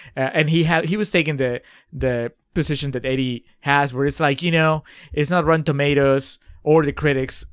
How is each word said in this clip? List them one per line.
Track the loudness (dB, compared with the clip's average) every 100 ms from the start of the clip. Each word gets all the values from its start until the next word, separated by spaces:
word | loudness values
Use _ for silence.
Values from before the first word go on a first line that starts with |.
| -12 -6
uh, | -2
and | 0 2
he | 2
ha-, | 2 2
he | 0 -2
was | 0
taking | 0 0 -2
the, | -2 -4 -10 -20 _
the | -4 -2 -2 -6 _ _
position | -4 -2 -2 -4
that | -4 -2
Eddie | -2 -2 -6 _ _
has, | 0 2 2
where | 0 -2
it's | 0
like, | 0 0
you | 0
know, | 2 2 0 -6 -20 -8
it's | -4 0
not | 0 2
Rotten | 2
Tomatoes | 0 0 2 4 4 2 -2 -12 -20 -6
or | 2 2
the | 2
critics' | 0 0 0 -2 -8 -12